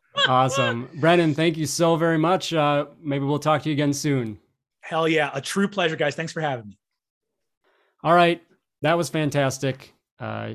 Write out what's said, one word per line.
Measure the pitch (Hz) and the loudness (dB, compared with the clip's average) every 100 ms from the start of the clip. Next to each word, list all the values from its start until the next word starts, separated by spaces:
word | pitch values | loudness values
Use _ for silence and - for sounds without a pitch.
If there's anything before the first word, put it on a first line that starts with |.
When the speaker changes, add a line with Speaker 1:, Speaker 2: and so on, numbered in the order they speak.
| _ 554 554 | _ -2 2
Speaker 1:
Awesome. | 127 131 - 123 117 131 | 4 2 2 -2 -2 -8
Brennan, | 160 151 175 165 | -2 2 4 2
thank | 147 165 160 | 2 0 0
you | 147 | -4
so | - 170 165 | 0 2 2
very | 165 160 | 2 2
much. | 160 185 - | 2 0 0
Uh, | 165 147 143 147 - | 0 2 0 -2 -8
maybe | 160 139 139 | -6 -2 -2
we'll | 147 | -2
talk | 151 151 | 0 0
to | 156 | 0
you | |
again | 143 147 | 0 0
soon. | 139 151 139 113 104 _ _ _ _ | 0 0 0 -2 -8 _ _ _ _
Speaker 2:
Hell | - 160 165 | -8 -2 0
yeah. | 160 143 | 2 0
A | 139 | -4
true | 139 - 196 | -6 -2 -2
pleasure, | 202 175 156 | 0 -2 0
guys. | 147 143 | -2 -2
Thanks | 165 | -8
for | 165 | -4
having | 151 127 104 | -4 -4 -8
me. | 95 _ _ _ _ _ _ _ _ _ _ _ _ | -20 _ _ _ _ _ _ _ _ _ _ _ _
Speaker 1:
All | 147 | 2
right. | 170 170 170 _ _ _ - | 6 6 2 _ _ _ -4
That | 147 170 | 0 0
was | 165 | 0
fantastic. | 160 151 143 135 131 135 135 - _ _ - | -2 -2 0 0 -2 -4 -6 -12 _ _ -14
Uh, | 113 110 110 | -10 -8 -10